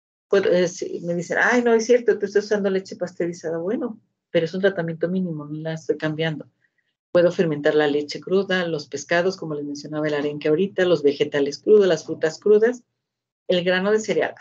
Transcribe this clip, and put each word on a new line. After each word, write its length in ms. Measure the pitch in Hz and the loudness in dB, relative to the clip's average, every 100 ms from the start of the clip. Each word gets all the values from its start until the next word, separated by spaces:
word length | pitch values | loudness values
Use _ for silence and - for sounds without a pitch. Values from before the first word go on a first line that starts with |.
| _ _ _ | _ _ _
puedo, 200 | 202 190 | 0 4
eh, 160 | 175 175 | 2 0
si 320 | 180 - - | -4 -8 -8
me 140 | 170 | -6
dicen, 240 | 175 170 - | -6 -4 0
"Ay, 220 | 190 247 | 2 2
no, 120 | 240 | 2
es 120 | 226 226 | 2 4
cierto, 300 | 240 226 196 | 4 4 0
tú 100 | 202 | 0
estás 180 | 202 | -2
usando 260 | 202 208 196 | 0 0 0
leche 240 | 190 190 | -2 -4
pasteurizada". 640 | - 180 - 175 175 160 165 | -10 -10 -6 -6 -6 -8 -6
Bueno, 400 | 175 247 240 110 _ _ _ | -4 -6 -6 -10 _ _ _
pero 140 | 170 160 | -2 -2
es 80 | |
un 60 | 190 | 0
tratamiento 480 | 190 190 165 160 170 | 0 0 -4 -4 -4
mínimo, 380 | 190 180 151 147 | -2 -4 -6 -10
no 120 | 156 | -10
la 160 | 160 | -8
estoy 220 | 160 - 151 | -6 -6 -4
cambiando. 520 | 156 151 160 151 - _ _ _ _ _ _ | -4 -2 -4 -4 -10 _ _ _ _ _ _
Puedo 220 | 175 175 | 2 4
fermentar 420 | 175 170 147 147 | 2 0 0 2
la 140 | 151 151 | 2 2
leche 320 | 143 147 160 | 0 -4 -10
cruda, 480 | 156 190 196 185 175 | -2 -2 0 -2 -2
los 180 | 156 - | -6 -8
pescados, 500 | 139 - 170 180 185 | -12 -2 0 0 -2
como 180 | 160 | -6
les 100 | 147 | -8
mencionaba, 420 | 147 143 147 151 151 | -8 -10 -10 -4 -2
el 80 | |
arenque 320 | 147 147 147 156 | -2 -4 -4 0
ahorita, 360 | 151 196 - | 2 0 0
los 180 | 180 160 | 2 2
vegetales 560 | 143 143 147 147 139 143 | 2 2 0 0 -2 -2
crudos, 300 | - 214 196 | 4 6 6
las 160 | 160 | 2
frutas 340 | - 160 160 - | -2 -4 -2 0
crudas, 460 | 208 208 226 247 _ _ _ _ _ _ - | 4 4 4 0 _ _ _ _ _ _ -2
el 160 | 185 | 0
grano 260 | 175 180 196 | 2 0 2
de 80 | 214 | 0
cereal. 360 | 214 160 135 - | 0 -2 -2 -4